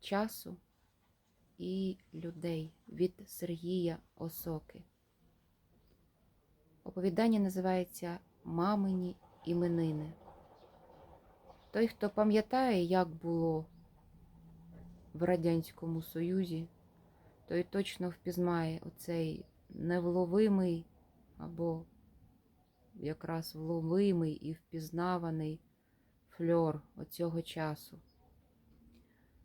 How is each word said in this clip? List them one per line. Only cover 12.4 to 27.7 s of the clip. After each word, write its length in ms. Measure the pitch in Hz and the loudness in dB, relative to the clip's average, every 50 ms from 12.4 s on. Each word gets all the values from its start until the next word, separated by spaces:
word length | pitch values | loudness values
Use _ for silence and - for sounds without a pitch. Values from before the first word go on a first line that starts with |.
| 214 - 254 262 262 247 208 180 175 | 4 2 2 2 4 4 4 4 4
як 240 | 170 185 185 180 165 | 4 4 4 4 2
було 580 | 160 165 170 170 170 165 165 165 160 156 160 - - - - - - - - - - - - - - - - - - - - - - - - - - - - - | 0 -6 -2 0 2 2 4 2 2 0 -2 -6 -14 -20 -20 -20 -20 -20 -20 -20 -20 -20 -20 -20 -20 -20 -20 -20 -20 -20 -20 -20 -20 -18 -18 -18 -20 -20 -18 -12
в 100 | - 156 | -6 0
Радянському 800 | 175 180 180 170 165 170 165 165 160 - - - 170 165 165 165 | 2 2 4 4 4 4 2 2 0 -2 -8 -8 -4 -4 -4 -4
Союзі, 680 | 160 - - 160 170 175 185 190 185 175 160 160 165 - - - - - _ - - - - - - - - - - - | -4 -6 -4 -4 -2 0 0 0 0 0 -2 -6 -6 -8 -14 -20 -20 -20 _ -20 -20 -20 -20 -20 -20 -20 -20 -16 -8 -4
той 140 | 170 175 | -2 -2
точно 460 | 180 - - 202 196 - - - 180 175 | -2 0 -2 -2 -2 -2 -4 -4 -4 -4
впізнає 720 | 170 - - 180 175 180 175 175 170 170 165 160 160 - - | -4 -6 -6 -4 0 0 2 2 2 2 0 0 -2 -4 -8
оцей 600 | 165 - - - 175 170 165 160 160 156 - - - _ _ _ - | -12 -14 -10 -6 -4 -2 0 0 -2 -4 -6 -10 -14 _ _ _ -14
невловимий 1160 | - - 156 170 175 180 170 175 175 185 180 170 180 208 220 208 196 190 185 175 170 165 170 - - - _ _ _ _ - _ - - | -8 -4 -2 0 0 2 2 2 2 2 2 4 4 4 6 6 6 4 4 2 0 -2 -4 -10 -18 -20 _ _ _ _ -20 _ -16 -14
або 460 | 156 165 170 82 - 165 - 165 - - - - - - - - - - _ _ _ _ _ _ _ _ _ _ _ _ - - | -12 -10 -6 -4 -2 -2 -2 -4 -8 -14 -20 -20 -20 -20 -20 -20 -20 -20 _ _ _ _ _ _ _ _ _ _ _ _ -12 -8
якраз 560 | - 147 156 - - 165 165 165 165 - - | -6 -6 -6 -6 -6 -6 -4 -4 -6 -6 -8
вловимий 800 | 156 160 160 170 165 160 160 175 196 202 202 180 165 165 156 | -8 -4 -4 -2 -2 0 2 4 4 4 4 4 2 2 0
і 200 | - - - 156 | -2 -4 -6 -8
впізнаваний 1080 | 160 - _ _ 170 160 156 160 165 170 175 180 180 170 170 165 160 160 156 151 156 - _ _ _ _ _ _ _ _ _ _ _ _ _ _ | -10 -10 _ _ -10 -10 -8 -6 -4 -2 0 0 0 0 -2 -2 -4 -2 -4 -4 -6 -8 _ _ _ _ _ _ _ _ _ _ _ _ _ _
фльор 540 | - - 170 165 170 170 165 156 151 147 - - - | -8 -2 2 4 4 6 4 4 0 -2 -6 -14 -14
оцього 460 | - - - - - 170 170 165 165 | -14 -14 -10 -6 -4 -2 -2 -2 -4
часу. 560 | 165 - - 165 156 151 | -4 -6 -4 -4 -2 -2